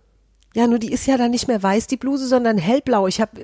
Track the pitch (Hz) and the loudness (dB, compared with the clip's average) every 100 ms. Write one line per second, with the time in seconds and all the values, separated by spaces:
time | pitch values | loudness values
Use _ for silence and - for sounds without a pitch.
0 | _ _ _ _ _ 226 233 233 220 254 | _ _ _ _ _ 0 2 2 -2 -4
1 | - 262 240 240 - 220 190 208 - 262 | 0 0 0 -2 -2 -2 0 0 -2 -4
2 | 262 277 262 247 233 214 165 262 269 220 | -4 -4 0 2 2 0 2 0 2 0
3 | 190 190 214 - | 0 0 -4 -6